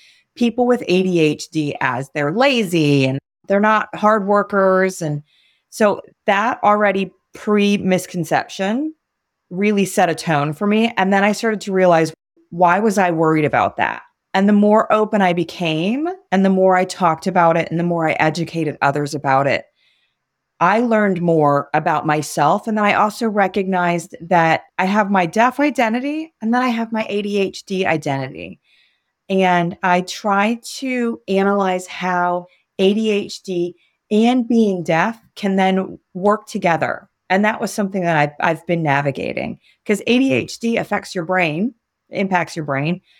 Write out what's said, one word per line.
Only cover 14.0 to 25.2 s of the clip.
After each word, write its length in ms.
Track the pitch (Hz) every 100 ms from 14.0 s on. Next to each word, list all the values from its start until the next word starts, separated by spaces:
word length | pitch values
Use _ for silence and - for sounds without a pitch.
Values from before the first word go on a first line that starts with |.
| - _ _
And 160 | 190 202
the 40 |
more 380 | 208 208 214 -
open 300 | 214 214 208
I 120 | 185
became 760 | 175 165 - 170 156 185 262 330 381 -
and 120 | 190
the 60 | 190
more 260 | 185 185 185
I 100 | 185
talked 420 | - 175 156 190
about 300 | 180 170 165
it 120 | -
and 100 | 165
the 40 |
more 260 | 175 170 160
I 40 |
educated 640 | - 156 156 156 165 156 147
others 320 | 139 147 147
about 320 | 139 139 135 143
it, 200 | 104 - _ _ _ _ _ _ _ _ -
I 180 | 170 220
learned 400 | 247 220 202 175
more 480 | 170 165 147 143 -
about 320 | 156 160 151 156
myself. 640 | 151 143 - 147 202 233
And 100 | 214
then 80 | 208
I 80 |
also 340 | - 208 - 226
recognized 880 | 208 190 202 190 185 175 170 170 -
that 440 | 170 175 165 160 - -
I 80 | 185
have 240 | 214 202
my 160 | 196